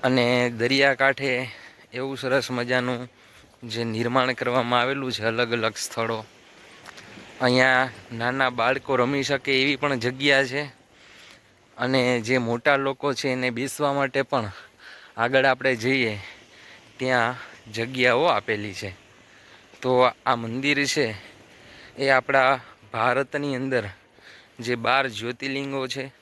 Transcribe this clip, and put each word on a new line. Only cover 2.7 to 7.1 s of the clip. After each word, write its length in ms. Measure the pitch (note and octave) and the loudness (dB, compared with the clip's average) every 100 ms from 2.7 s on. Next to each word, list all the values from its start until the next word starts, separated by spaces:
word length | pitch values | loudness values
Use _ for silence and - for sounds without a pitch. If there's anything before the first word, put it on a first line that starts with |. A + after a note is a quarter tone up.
| B2+ B2 A#2+ B2 _ - - - _ A#2+ | 0 0 -6 -10 _ -20 -20 -20 _ -10
જે 120 | A2 | -6
નિર્માણ 500 | A#2 A2 A#2 C3 B2+ B2 | -4 -2 0 2 2 0
કરવામાં 400 | B2+ B2+ A#2+ B2 | 0 0 2 0
આવેલું 320 | B2 C#3 C3 G#2 | 0 -2 -4 -2
છે 60 | A2 | -2
અલગ 260 | A2+ A#2 | 0 0
અલગ 240 | A#2+ A2 A2 | 0 -2 -4
સ્થળો. 340 | - - A2+ A2 G#2+ - - - - - - - - | -8 -4 -4 -4 -8 -20 -20 -20 -20 -20 -20 -20 -20